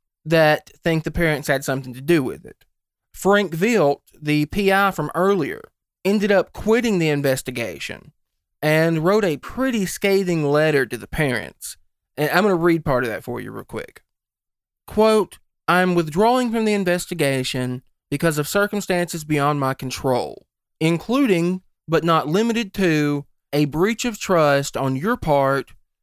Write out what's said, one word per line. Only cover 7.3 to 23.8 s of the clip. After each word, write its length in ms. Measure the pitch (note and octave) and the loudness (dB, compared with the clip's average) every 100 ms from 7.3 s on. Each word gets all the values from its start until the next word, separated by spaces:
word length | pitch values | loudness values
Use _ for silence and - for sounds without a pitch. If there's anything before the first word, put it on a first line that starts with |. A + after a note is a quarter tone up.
| C3+ - B2 A2+ D#2 - - - _ _ _ _ _ | -2 -4 -8 -8 -8 -12 -12 -16 _ _ _ _ _
and 440 | D3+ D#3 E3 E3 | 0 2 2 2
wrote 200 | E3 G#3+ | 2 2
a 140 | G3 C#3+ | 0 -2
pretty 480 | - - C4 A#3 F#3 | -8 -4 -2 0 -4
scathing 580 | - G3+ G3 F3+ E3 | -2 0 2 2 0
letter 420 | D3 D3 D#3 D3 B2+ | 2 2 2 2 -2
to 100 | A#2+ | -6
the 120 | - | -8
parents. 680 | - D3 A#2 D2+ - - - _ _ _ - | -2 -2 -2 -6 -14 -16 -16 _ _ _ -4
And 140 | D3 | 0
I'm 140 | D#3+ | 2
gonna 120 | G#3 F3 | 2 2
read 280 | E3+ E3 | 2 2
part 200 | D#3 B2+ | 0 -2
of 60 | B2 | -2
that 140 | G2+ | -6
for 160 | - A#2+ | -8 -10
you 100 | G#2+ | -10
real 140 | A2 | -12
quick. 380 | G#2 A2 - - _ _ _ _ _ _ _ _ - | -12 -12 -12 -18 _ _ _ _ _ _ _ _ -6
Quote, 520 | - A3 A3 G3 - _ _ - | 2 4 4 0 -8 _ _ 0
"I'm 280 | F3+ F#3 | 2 4
withdrawing 580 | F3 D#3+ D#3 A3+ B3+ A#3+ | 2 0 2 2 2 0
from 120 | A3+ | 0
the 100 | G#3+ | 0
investigation 1080 | G#3 F3+ F3+ - F3 C#3+ C3+ B2+ C3 B2+ B2+ - _ _ | 0 0 -2 -4 -2 0 0 -2 -4 -4 -6 -12 _ _
because 260 | C#3+ E3 D3+ | -2 0 0
of 100 | C#3+ | -2
circumstances 800 | G3+ G3+ G#3 - F3+ F3 E3 | 0 0 -2 -2 -2 -2 -6
beyond 340 | D3+ D3 C#3+ D3 | -4 0 0 0
my 140 | C3+ | -2
control, 760 | C3+ C3 - C3+ B2 D2+ - _ _ _ _ | -4 -8 -4 0 0 -2 -10 _ _ _ _
including, 800 | D#3+ E3+ - B3+ C4 F3 F3 F#3 - _ - | 0 0 0 0 2 2 0 -4 -8 _ -2
but 160 | D#3+ | 0
not 240 | E3 D#3+ C3+ | 2 0 2
limited 460 | F3+ A#3 A3+ G3+ | 0 0 -2 -4
to, 500 | - F#3 D3+ D3 D3 - _ _ | -2 0 2 0 -2 -8 _ _
a 120 | D3 | -2
breach 400 | D3 D#3 | 0 0